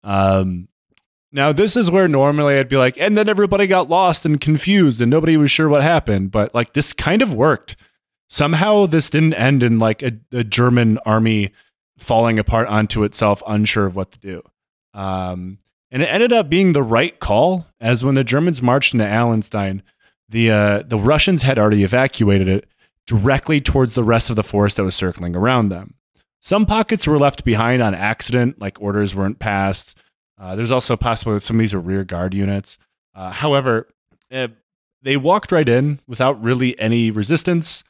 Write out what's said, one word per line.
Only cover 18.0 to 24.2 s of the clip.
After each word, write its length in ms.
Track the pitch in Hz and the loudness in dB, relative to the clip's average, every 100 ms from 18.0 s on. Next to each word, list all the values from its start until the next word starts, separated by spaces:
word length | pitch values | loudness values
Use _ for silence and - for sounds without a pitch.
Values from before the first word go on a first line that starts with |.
when 120 | 131 135 | 0 0
the 80 | |
Germans 380 | 120 131 175 143 | 0 0 0 0
marched 320 | 123 135 - | 0 2 0
into 120 | 120 104 | 0 0
Allenstein, 760 | 107 120 113 104 107 98 95 _ _ _ _ _ | 0 0 0 -2 -6 -6 -6 _ _ _ _ _
the, 200 | 110 113 | 0 2
uh, 320 | 107 104 101 | 4 2 0
the 140 | - 113 | -2 -2
Russians 440 | 107 151 - 175 | 2 2 2 0
had 180 | 131 127 | 0 2
already 240 | 107 104 | 4 4
evacuated 640 | 98 123 135 - 104 98 92 | 2 2 0 0 2 2 2
it 220 | 95 - _ _ _ - | -2 -4 _ _ _ -2
directly 540 | 117 107 135 - 151 | 0 2 0 0 -2
towards 340 | 135 135 127 | 0 0 0
the 100 | 123 | 0
rest 260 | 113 113 | 0 0